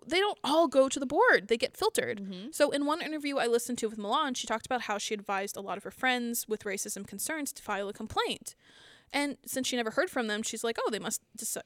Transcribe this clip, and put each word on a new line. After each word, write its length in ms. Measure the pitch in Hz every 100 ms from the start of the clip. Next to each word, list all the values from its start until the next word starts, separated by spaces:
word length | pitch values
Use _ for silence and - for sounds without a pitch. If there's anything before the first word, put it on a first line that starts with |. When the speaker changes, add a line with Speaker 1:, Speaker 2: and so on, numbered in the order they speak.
| -
Speaker 1:
they 120 | 349
don't 180 | 415 -
all 280 | - 311 320
go 180 | 269 269
to 100 | 202
the 60 | 269
board. 440 | 320 494 226 196
They 80 | 233
get 180 | - -
filtered. 460 | 415 - - 208
Speaker 2:
Mm-hmm. 300 | 196 185 240
Speaker 1:
So 200 | - 294
in 140 | 285 285
one 160 | 330
interview 360 | 285 311 285 277
I 100 | 233
listened 300 | 233 240 240
to 100 | 220
with 80 | 214
Milan, 360 | 202 277 285
she 140 | 247 -
talked 180 | 226 -
about 180 | 254
how 140 | - 208
she 160 | -
advised 440 | 208 196 196 202 -
a 40 |
lot 160 | 196 185
of 60 |
her 80 | 185
friends 560 | - 262 247 233 233 -
with 160 | 214
racism 420 | 208 196 208 196 202
concerns 460 | 202 - 311 277
to 80 | -
file 280 | - 202 202
a 40 |
complaint. 640 | 208 220 392 466 202 - - _ - - - _
And 260 | 285 285 - -
since 220 | 262 254
she 80 | 247
never 160 | 220
heard 180 | 254 370
from 160 | 269 220
them, 160 | 208
she's 220 | - 226
like, 140 | 233 233
"Oh, 60 | 494
they 80 | 208
must 240 | 185 - - -
deci-, 240 | 226 -